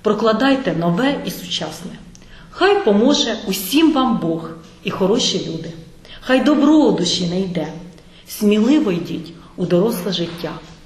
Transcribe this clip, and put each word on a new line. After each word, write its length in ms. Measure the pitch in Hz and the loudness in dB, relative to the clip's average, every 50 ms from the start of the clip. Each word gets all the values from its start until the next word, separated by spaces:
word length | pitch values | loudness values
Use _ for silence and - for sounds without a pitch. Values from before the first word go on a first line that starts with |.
прокладайте 720 | - 208 208 208 226 220 220 - 262 277 269 262 - 180 160 | 0 0 0 2 2 2 2 2 2 2 2 2 0 -2 -2
нове 420 | 165 170 175 170 196 262 277 285 - - | 0 0 0 2 2 0 0 -2 -2 -6
і 60 | 190 | -8
сучасне. 600 | - - - - - - 165 156 - - - - - - - - - - - - - - - - | -8 -8 -8 -8 -6 -6 -6 -8 -10 -12 -14 -16 -16 -16 -18 -20 -20 -20 -20 -20 -20 -20 -20 -18
Хай 360 | - - 339 403 403 403 - | -2 0 2 2 2 4 2
поможе 520 | 226 202 208 233 277 302 - - 233 220 226 - | 2 4 4 4 4 2 2 0 -2 -4 -6 -6
усім 440 | 196 190 - - - - 302 330 302 | -6 -6 -6 -6 0 2 4 4 4
вам 260 | 269 262 262 240 208 | 4 2 2 0 0
Бог 320 | 170 165 165 165 165 - - - - - - - - - | -2 -2 -4 -4 -4 -6 -12 -14 -16 -18 -20 -20 -10 -8
і 60 | 202 | -8
хороші 580 | - - 196 185 220 262 - - - 180 - | -4 -2 0 2 2 2 0 -2 -2 -4 -6
люди. 240 | 160 160 160 - - - - - - - - - - - - | -6 -8 -10 -10 -12 -14 -16 -18 -20 -20 -20 -20 -20 -20 -14
Хай 220 | - - 254 262 214 | -2 0 2 4 4
добро 320 | 277 302 - 285 285 311 | 4 2 4 4 6 6
у 160 | 311 277 220 | 6 6 4
душі 360 | 175 165 175 - - - 180 | 2 2 0 -2 -2 -2 -2
не 140 | 170 175 185 | -2 -2 -2
йде. 260 | 196 185 170 165 151 139 - - - - - - - - - - - | -4 -2 -4 -6 -6 -6 -10 -14 -16 -18 -20 -20 -20 -20 -20 -20 -18
Сміливо 640 | - - - 214 202 208 214 220 247 302 311 - 208 | -16 -8 0 2 2 4 4 4 4 4 4 4 2
йдіть 420 | 175 165 - - 165 - - - - - - - - | -2 -2 -4 -6 -8 -10 -10 -14 -18 -20 -20 -18 -8
у 80 | - 180 | -6 -2
доросле 460 | 160 175 175 202 233 226 - - 208 | 2 2 2 2 2 0 -2 -4 -4
життя. 400 | 175 - 170 165 - - - 151 - - - - - - - | -4 -4 -6 -6 -8 -10 -10 -10 -10 -12 -16 -20 -20 -20 -20